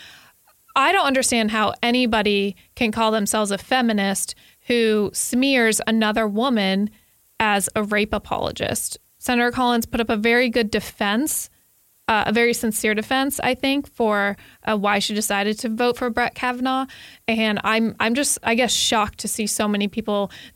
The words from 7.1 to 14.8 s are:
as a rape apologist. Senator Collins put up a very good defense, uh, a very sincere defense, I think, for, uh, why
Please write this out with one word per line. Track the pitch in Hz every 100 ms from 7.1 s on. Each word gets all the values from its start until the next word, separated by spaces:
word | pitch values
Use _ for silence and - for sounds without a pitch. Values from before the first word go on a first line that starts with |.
| _ _ -
as | 214 202 196 214
a |
rape | 208 208 208
apologist. | 208 - - - - - - - - _ _
Senator | - 240 240
Collins | 247 247 240 233
put | 240
up | 226
a | 214
very | 226 240 247
good | 240 220
defense, | 214 - - 202 214 311 - - _ _ _ _ _ -
uh, | 220 -
a |
very | 220 233
sincere | 233 226 214 214
defense, | 214 214 262 277 -
I | 247
think, | 262 269 277 277
for, | - 220 208 202 196 - -
uh, | -
why | 214